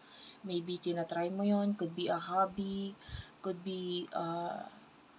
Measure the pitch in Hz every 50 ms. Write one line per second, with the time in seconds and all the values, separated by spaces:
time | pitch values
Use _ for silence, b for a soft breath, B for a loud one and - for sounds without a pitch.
0 | B B B B B B B B B 185 175 175 170 180 180 175 - 175 170 175
1 | 170 165 165 170 170 175 190 196 202 208 202 202 202 202 202 - 180 165 170 175
2 | 175 - 170 165 170 175 180 190 190 190 185 202 196 196 196 196 196 196 202 -
3 | B B B B B B B - - 190 180 175 180 190 185 185 180 180 180 180
4 | 180 - - 175 170 165 165 170 170 175 - - - - - - - - - -
5 | - - -